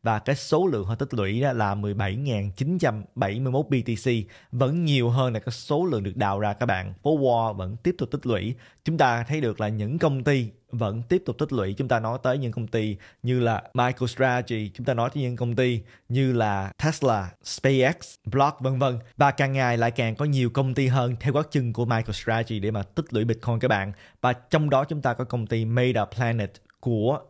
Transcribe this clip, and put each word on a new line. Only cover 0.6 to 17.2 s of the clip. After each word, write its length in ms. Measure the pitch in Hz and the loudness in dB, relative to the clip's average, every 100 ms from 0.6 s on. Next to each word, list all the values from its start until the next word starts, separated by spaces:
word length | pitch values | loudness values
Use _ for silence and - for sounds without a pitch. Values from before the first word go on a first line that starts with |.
| 185 | 2
lượng 180 | 117 95 | 0 -2
họ 100 | 113 | -4
tích 180 | 139 | -4
lũy 280 | 120 98 110 | -2 0 0
đó 120 | 139 | 0
là 220 | 123 104 101 | 0 0 0
mười 180 | 104 | -2
bảy 220 | 101 101 110 | -2 -2 -2
ngàn 360 | 143 107 101 | -2 -2 -2
chín 280 | 95 135 180 | -4 -2 2
trăm 240 | 160 107 98 - | 0 -2 -10 -4
bảy 240 | 98 107 | -2 -2
mươi 120 | 131 | 0
mốt 140 | 131 156 | 0 0
B 40 | 135 120 | 0 0
T 40 | 113 | -2
C, 40 | 131 117 101 - _ | 0 0 -2 -14 _
vẫn 340 | 120 131 165 165 | -2 0 2 2
nhiều 240 | 139 120 | 2 4
hơn 240 | 123 127 | 2 0
là 60 | 110 | -2
cái 120 | 127 | -6
số 340 | - - 147 180 | -10 -2 0 2
lượng 180 | 120 | 0
được 140 | 101 95 | -2 -2
đào 220 | 104 98 | 0 0
ra 140 | 104 | -2
các 120 | 104 120 | 0 -2
bạn. 280 | 92 98 95 | -2 -4 -4
Phố 140 | 143 156 | 0 2
Wall 360 | 135 117 113 | 4 2 0
vẫn 220 | 101 92 113 | -2 -6 -2
tiếp 120 | 175 175 | -2 -2
tục 140 | 123 | -4
tích 140 | 143 127 | -4 -2
lũy. 300 | 104 101 - - _ | -2 -2 -8 -14 _
Chúng 140 | - 160 | -4 2
ta 260 | 135 117 | 2 2
thấy 180 | 117 156 | -2 -2
được 180 | 123 101 | -2 -2
là 80 | 107 | -4
những 320 | 107 104 165 | -2 -4 0
công 240 | 160 135 | 0 0
ty 260 | 127 139 113 - _ | 0 0 -2 -10 _
vẫn 300 | 120 110 113 | -4 -4 -4
tiếp 220 | 117 185 185 | -2 -2 0
tục 120 | 113 | -4
tích 140 | 151 | -2
lũy. 200 | 127 95 | -2 -2
Chúng 140 | 101 131 | -2 0
ta 120 | 120 | 0
nói 180 | 110 127 | 0 -2
tới 140 | 131 135 | 0 0
những 140 | 127 | -2
công 160 | 117 110 | -4 -4
ty 300 | 113 107 98 - _ | -2 -2 -4 -12 _
như 160 | 120 127 | -2 2
là 240 | 117 107 - | 2 0 -4
MicroStrategy, 960 | - 123 127 123 - 131 123 120 113 104 | 0 0 0 -4 2 2 2 -2 -4 -4
chúng 120 | - 123 | -4 -2
ta 80 | |
nói 160 | 117 120 | 0 -2
tới 100 | 147 | -2
những 120 | 127 123 | -4 -2
công 200 | 120 120 | -2 2
ty 260 | 127 117 - - _ | 2 0 -6 -20 _
như 240 | 123 135 | 0 2
là 380 | 120 107 98 98 - | 2 2 0 -4 -2
Tesla, 480 | 151 156 135 107 | -2 2 0 0